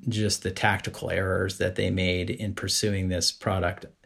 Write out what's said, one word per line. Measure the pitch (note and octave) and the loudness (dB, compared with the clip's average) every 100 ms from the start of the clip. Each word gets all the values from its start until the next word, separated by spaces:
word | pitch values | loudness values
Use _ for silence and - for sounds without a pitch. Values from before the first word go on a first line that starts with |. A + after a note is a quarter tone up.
| - | -2
just | G#2+ G#2+ - | 0 0 0
the | G2 | -2
tactical | - G#2+ G2 - - - | 2 2 2 -2 -6 -2
errors | F2+ F#2+ F#2 G2 - | 0 2 2 0 0
that | F#2+ G2 | 0 2
they | F#2+ | 0
made | F#2+ F#2 F#2 F2 | 2 2 0 -2
in | - G#2+ | -4 -4
pursuing | G2+ G2 - G#2+ G2 F#2 | -4 -2 0 0 0 0
this | F2+ D#2+ | 2 0
product, | - - F#2+ F2 F2+ - - | 0 -2 0 0 -2 -12 -20